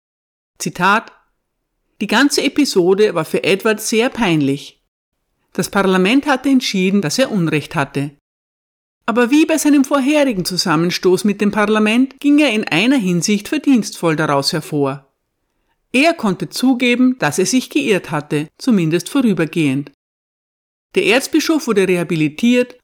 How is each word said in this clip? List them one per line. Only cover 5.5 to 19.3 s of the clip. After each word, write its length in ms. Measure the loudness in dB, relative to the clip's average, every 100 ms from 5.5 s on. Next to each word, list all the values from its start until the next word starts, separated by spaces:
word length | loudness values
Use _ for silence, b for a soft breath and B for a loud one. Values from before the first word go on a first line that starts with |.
Das 160 | -8 -4
Parlament 560 | 0 2 2 2 2 0
hatte 240 | -2 0
entschieden, 500 | 0 0 -2 0 0
dass 180 | -2 -2
er 140 | -2
Unrecht 420 | 0 -2 -2 -4
hatte. 360 | -4 -4 -4 -8 -10 _ _ _ _ _ _ _ _ -4
Aber 240 | 0 2
wie 160 | 4 4
bei 100 | 2
seinem 280 | 4 4
vorherigen 600 | 4 0 2 2 2 0
Zusammenstoß 800 | -4 -4 0 0 0 0 0 2
mit 160 | 0 0
dem 120 | -2
Parlament 680 | 0 0 2 2 2 0 -2
ging 180 | 0 2
er 120 | 2
in 120 | 0
einer 340 | -2 0 2 2
Hinsicht 500 | 0 -2 0 -2 -2
verdienstvoll 680 | -4 2 2 0 -4 -2
daraus 380 | -2 0 0 -2
hervor. 580 | -6 -6 -4 -4 -4 -14 _ _ _ _ _ _ _ _
Er 200 | 0 2
konnte 380 | 0 -2 -4 -6
zugeben, 680 | -2 0 2 0 2 2 2
dass 200 | -2 -2
er 80 | 0
sich 240 | 0 -2
geirrt 400 | -4 0 -2 -2
hatte, 380 | -8 -4 -6 -6 _
zumindest 500 | 0 0 2 -2 -2
vorübergehend. 840 | 0 0